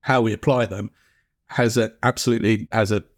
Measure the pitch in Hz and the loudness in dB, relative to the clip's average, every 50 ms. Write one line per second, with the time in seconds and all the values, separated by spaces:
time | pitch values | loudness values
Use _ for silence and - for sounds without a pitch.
0 | - - 131 127 113 110 107 - - 151 135 123 117 98 95 101 104 107 _ _ | 0 2 2 2 2 0 -2 0 0 0 2 2 0 -2 -4 -10 -10 -12 _ _
1 | _ _ _ _ _ _ _ _ _ _ - - 123 117 113 120 110 110 - _ | _ _ _ _ _ _ _ _ _ _ -2 0 0 2 2 0 0 0 -4 _
2 | - 127 123 - - 123 120 117 110 104 113 104 - - - 113 110 101 107 104 | -2 -2 -2 0 0 0 0 2 2 0 0 0 -2 -4 -2 -2 0 0 0 -4
3 | - _ _ | -4 _ _